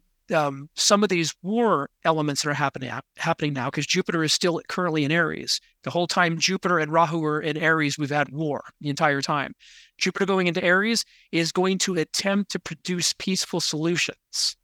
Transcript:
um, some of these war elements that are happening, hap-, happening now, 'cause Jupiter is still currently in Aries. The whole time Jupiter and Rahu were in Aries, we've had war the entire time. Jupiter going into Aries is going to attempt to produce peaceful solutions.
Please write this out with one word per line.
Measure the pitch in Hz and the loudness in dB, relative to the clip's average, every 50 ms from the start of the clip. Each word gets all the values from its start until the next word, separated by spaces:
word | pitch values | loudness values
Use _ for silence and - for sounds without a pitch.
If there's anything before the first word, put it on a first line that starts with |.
| _ _ _ _ _ - 170 | _ _ _ _ _ -2 0
um, | 160 147 143 139 135 143 - _ | 0 0 0 -2 -6 -12 -10 _
some | - - - 214 202 214 | -2 2 4 4 4 4
of | 196 | 4
these | 190 175 165 143 - _ | 2 0 0 -2 -4 _
war | - 180 214 240 240 214 180 143 139 - _ _ - | -6 -4 -2 0 2 2 2 2 0 -4 _ _ 0
elements | 170 160 156 151 151 139 - | 2 2 2 2 0 -2 -2
that | - 147 | -2 -2
are | 147 | -2
happening, | 139 147 139 - - 131 120 | 0 -2 -2 -2 -4 -8 -10
hap-, | - 127 - _ _ - | -10 -10 -12 _ _ -4
happening | - 165 165 - 156 147 143 | -2 -2 -2 0 -2 -4 -2
now, | 135 123 139 | -2 -4 -4
'cause | - 156 143 | -4 -4 -2
Jupiter | - - 185 185 - 185 165 160 | 0 0 0 0 0 0 0 0
is | 147 | 0
still | - - - 175 165 160 - - | 0 2 2 0 0 -2 -4 -6
currently | - - 180 175 156 156 147 | -4 -2 -2 0 0 0 0
in | 139 | 2
Aries. | 160 175 165 156 156 - - - - - - _ _ _ - | 2 2 2 0 -2 -4 -4 -4 -4 -4 -6 _ _ _ -8
The | 139 | -4
whole | - 175 175 160 | -2 -2 -2 0
time | - 190 175 165 165 165 | 2 2 2 2 2 0
Jupiter | - - 190 190 - 185 180 160 | 0 0 0 0 0 2 2 2
and | 156 151 | 2 2
Rahu | 156 165 170 151 165 170 | 4 4 4 4 2 0
were | 156 151 151 151 | 0 0 -2 -2
in | 170 156 151 156 | -2 -2 -2 0
Aries, | 160 156 160 160 151 143 139 - | 2 2 2 4 2 2 2 2
we've | 151 135 | 0 2
had | 147 147 143 - | 2 0 0 -2
war | 131 147 160 151 135 - - - - - | -2 -4 -4 -2 -4 -4 -8 -12 -14 -8
the | 143 147 | -6 -4
entire | 139 - 165 151 143 139 | -2 2 2 2 2 0
time. | 135 - 156 143 135 - - - _ - - - - _ _ - | 0 -2 -2 -2 -2 -4 -8 -14 _ -20 -20 -20 -20 _ _ -4
Jupiter | - 185 - - 196 | -2 -2 0 0 0
going | 185 196 190 185 175 | 2 2 2 2 2
into | 165 185 185 | 2 2 4
Aries | 175 180 190 202 226 233 220 - - _ _ _ _ | 4 4 4 4 2 0 -2 -2 -4 _ _ _ _
is | - 165 165 156 | -2 0 0 0
going | - 185 185 190 190 180 | 0 0 2 2 2 0
to | - 196 180 | 0 0 0
attempt | 165 156 - - - - 196 196 202 202 - | 0 -2 -2 -2 -4 0 0 0 0 0 -2
to | - 185 | -4 -8
produce | - - 165 - - - 180 175 160 - - | -8 -10 -12 -10 -6 -4 -2 -2 -2 -2 -2
peaceful | - - 196 185 180 - - - 170 | -4 -4 -4 -2 -2 -2 -4 -4 -4
solutions. | - - - 151 156 170 175 151 - - - - _ _ - - - - - - | -2 -2 -2 -2 -2 0 0 0 -2 -2 -4 -8 _ _ -6 -4 -4 -4 -4 -6